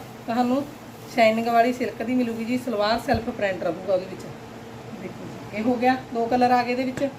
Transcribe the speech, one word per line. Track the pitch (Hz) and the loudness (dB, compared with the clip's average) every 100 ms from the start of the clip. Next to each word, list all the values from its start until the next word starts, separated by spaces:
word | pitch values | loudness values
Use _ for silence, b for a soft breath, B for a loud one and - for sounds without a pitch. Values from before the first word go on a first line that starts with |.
| - - - | -6 -12 -4
ਤੁਹਾਨੂੰ | 233 247 262 285 - - - - | 0 2 2 -2 -10 -16 -16 -4
ਸ਼ਾਈਨਿੰਗ | - 220 220 233 | 4 4 4 4
ਵਾਲੀ | 233 240 | 6 4
ਸਿਲਕ | 247 226 - | 4 -2 -2
ਦੀ | 226 | 0
ਮਿਲੂਗੀ | 254 233 226 | 2 2 -2
ਜੀ | 226 254 | -2 -2
ਸਲਵਾਰ, | 247 208 208 240 - | 0 0 2 2 2
ਸੈਲਫ | 226 233 | 0 0
ਪ੍ਰਿੰਟ | - 202 180 | -2 -2 0
ਰਹੂਗਾ | 175 160 190 | -2 -2 0
ਉਹਦੇ | 185 190 | 0 0
ਵਿੱਚ। | 185 - - - - - - - - | -10 -12 -14 -14 -14 -14 -14 -12 -10
ਦੇਖੋ | 190 - | -10 -10
ਜੀ, | 175 - - 208 | -12 -12 -10 -2
ਇਹ | |
ਹੋ | 233 | 2
ਗਿਆ, | 233 247 262 - | 4 4 2 0
ਦੋ | 240 233 | -2 2
ਕਲਰ | 247 247 | 4 6
ਆ | 247 | 4
ਗਏ | 240 | 2
ਇਹਦੇ | 247 | 0
ਵਿੱਚ। | 254 254 277 | -2 -2 -4